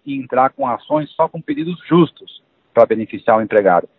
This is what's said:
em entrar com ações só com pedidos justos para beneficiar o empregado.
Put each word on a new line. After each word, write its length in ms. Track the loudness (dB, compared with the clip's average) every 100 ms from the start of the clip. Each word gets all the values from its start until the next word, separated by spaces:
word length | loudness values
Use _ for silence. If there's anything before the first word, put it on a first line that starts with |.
| -12
em 160 | -10
entrar 280 | -4 0 0
com 180 | -2 -6
ações 420 | -6 -4 -4 -4
só 180 | -4 -4
com 100 | -4
pedidos 400 | -10 -8 -8 -8 0
justos 560 | 2 2 _ -20 -20 _ _ _
para 120 | 2 2
beneficiar 520 | 2 -6 -6 0 0
o 40 |
empregado. 460 | 2 2 4 2 -2